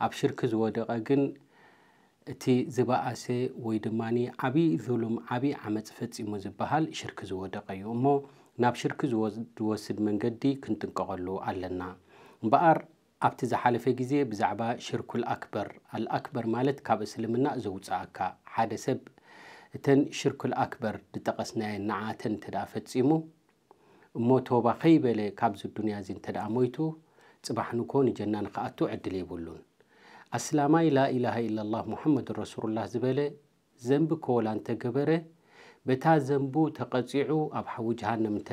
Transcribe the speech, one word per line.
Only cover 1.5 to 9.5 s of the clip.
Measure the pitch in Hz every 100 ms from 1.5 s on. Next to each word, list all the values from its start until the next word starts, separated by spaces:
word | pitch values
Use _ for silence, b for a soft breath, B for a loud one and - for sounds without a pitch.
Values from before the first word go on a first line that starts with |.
| b b b b b b b -
እቲ | 123 - 123 -
ዝበኣሰ | 120 123 127 131 120 - 123 127 -
ወይ | 113 110
ድማኒ | 113 113 113 120 120 -
ዓቢ | 135 143 165 -
ዙሉም፣ | - 120 113 113 -
ዓቢ | 120 139 -
ዓመፅ | 107 107 107
ፈጺሙ | - 117 - 104 104
ዝበሃል | 95 - - 147 156
ሽርክ | - 110 -
ዝወደቀ | 101 95 95 104 -
እዩ። | 95 104
እሞ | 117 135 143 139 B B -
ናብ | 120 117
ሽርክ | - - 151
ዝወ-፣ | 113 110 107 113